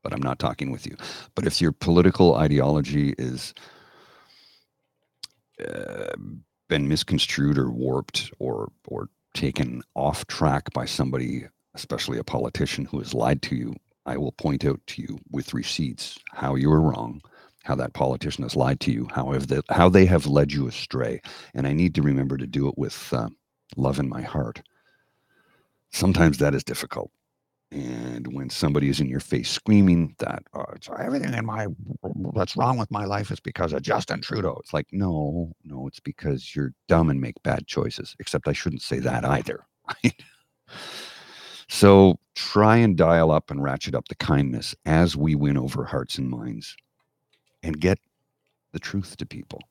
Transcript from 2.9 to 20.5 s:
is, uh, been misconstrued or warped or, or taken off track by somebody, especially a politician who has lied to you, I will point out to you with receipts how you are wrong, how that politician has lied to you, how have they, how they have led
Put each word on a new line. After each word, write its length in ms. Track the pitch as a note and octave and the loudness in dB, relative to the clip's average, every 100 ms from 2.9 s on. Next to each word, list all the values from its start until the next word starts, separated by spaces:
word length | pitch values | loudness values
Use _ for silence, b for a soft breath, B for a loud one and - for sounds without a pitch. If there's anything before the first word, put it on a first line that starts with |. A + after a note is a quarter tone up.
| D2 C#2+ - | 0 0 -2
is, 340 | B1+ B1+ - - B B B B B B B B B B B _ _ _ _ _ - _ _ _ | -6 -8 -12 -16 B B B B B B B B B B B _ _ _ _ _ -20 _ _ _
uh, 520 | G1+ G1+ G1+ G1+ G1+ G1+ G1+ - - _ _ | -10 -8 -10 -10 -10 -10 -12 -16 -20 _ _
been 180 | D2+ C#2+ | 0 2
misconstrued 720 | D2+ - D2+ - - C#2+ C#2+ | 0 0 0 0 0 2 2
or 100 | B1+ | 0
warped 600 | A#1 B1+ C2 - - - - | -2 -2 -2 -4 -8 -8 -8
or, 320 | - G#1+ G#1+ _ - | -6 -6 -8 _ -12
or 220 | G1+ - _ _ | -10 -10 _ _
taken 500 | - C#2+ - B1+ B1 - - | -4 -4 -2 -4 -4 -10 -2
off 300 | C#2+ D#2 - | -2 -2 -6
track 440 | - D#2 C#2 - | 0 2 2 -2
by 140 | B1+ B1+ | -6 -6
somebody, 580 | - C2 C2 B1 A#1+ - _ _ | -2 -2 -2 -4 -6 -10 _ _
especially 440 | - - A#1 - B1 | -18 -8 -6 -4 -6
a 60 | |
politician 640 | A1+ - A#1+ - C#2 - C2+ | -4 -4 -4 -2 -4 -4 -6
who 140 | C#2+ | -6
has 140 | A1+ | -6
lied 280 | B1+ A#1 C#2 | -2 0 0
to 120 | - | -2
you, 220 | B1+ A#1 - _ _ - | -6 -6 -10 _ _ -8
I 100 | C2 | -6
will 160 | C#2 | -6
point 320 | - D#2 C#2 | -4 -2 0
out 160 | D2 C2+ - | 0 -2 -6
to 140 | - | -12
you 180 | E2 - - | -12 -12 -8
with 240 | C#2 - | -8 -6
receipts 640 | A#1+ - - D2 - - - - | -6 -4 -4 -4 -6 -12 -14 -16
how 240 | - C2+ C2+ | -6 -2 2
you 160 | C#2 | 4
are 80 | D#2 | 6
wrong, 420 | D#2+ - A#1 D2 b b b b | 4 0 -8 -12 b b b b
how 120 | - C2 | -6 -4
that 180 | B1 | -4
politician 500 | - C2 B1+ D2+ C#2 | -2 -2 -2 -6 -6
has 120 | B1 B1+ | -4 0
lied 240 | C2 C#2 | 0 0
to 100 | - | -2
you, 180 | A#1 A#1+ | -2 -4
how 200 | - C2 | -6 -4
have 160 | C2+ C2 | -4 -2
they, 120 | C2+ - | -2 0
how 200 | - F2+ | 6 8
they 160 | F#2+ F#2 | 10 8
have 200 | F2 D2 | 6 4
led 280 | C#2+ C#2+ | 2 2